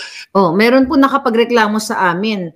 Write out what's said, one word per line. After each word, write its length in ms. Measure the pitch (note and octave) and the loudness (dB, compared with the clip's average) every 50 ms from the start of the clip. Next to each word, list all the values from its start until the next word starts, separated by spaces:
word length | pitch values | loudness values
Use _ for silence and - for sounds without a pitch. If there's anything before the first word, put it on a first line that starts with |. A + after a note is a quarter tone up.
| - - - - - - | -16 -18 -18 -20 -20 -4
Oh, 200 | _ G3 G3 E3+ | _ 0 0 2
meron 340 | D#3 G3 G#3+ A#3 B3 C4 C4+ | 2 2 2 4 4 2 2
po 140 | B3+ D#4 C4+ | 2 2 2
nakapagreklamo 800 | C4+ C4+ C4+ C4+ C4 B3+ A3 A3+ A#3+ B3 A#3+ A#3 G#3+ G#3 G#3+ A3 | 2 2 0 -2 -2 -2 0 0 0 2 2 0 2 2 0 -4
sa 320 | G#3+ - A3+ - F#3 F3+ | -4 -4 -4 -2 -2 -2
amin. 400 | E3+ F3 G3+ A3+ G#3+ G3 F3+ E3+ - | -2 -2 -2 -4 -4 -4 -6 -10 -12